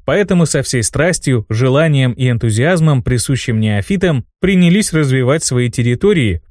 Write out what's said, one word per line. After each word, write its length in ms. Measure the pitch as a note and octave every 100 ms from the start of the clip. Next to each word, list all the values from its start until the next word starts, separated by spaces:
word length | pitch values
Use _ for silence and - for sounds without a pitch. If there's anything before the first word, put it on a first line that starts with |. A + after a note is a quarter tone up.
Поэтому 420 | - E3+ G3 F3+ D#3
со 160 | D3+
всей 200 | - B2
страстью, 640 | G#2+ C3 E3 - - B2 -
желанием 640 | A2 C3 C3+ D#3+ C#3 B2+
и 160 | A#2 B2+
энтузиазмом, 760 | A#2 A#2 G#2+ D3 F3+ D#3 C3+
присущим 560 | B2 B2 - B2+ - A2
неофитам, 640 | A2 G#2 - G3 F3+ C3+ - -
принялись 520 | F#3 F#3 F3 G3 -
развивать 520 | D#3+ C#3 C3 B2 D#3
свои 260 | - B2 B2
территории, 720 | - A#2+ A#2+ G3+ F#3+ A2+ E2+ -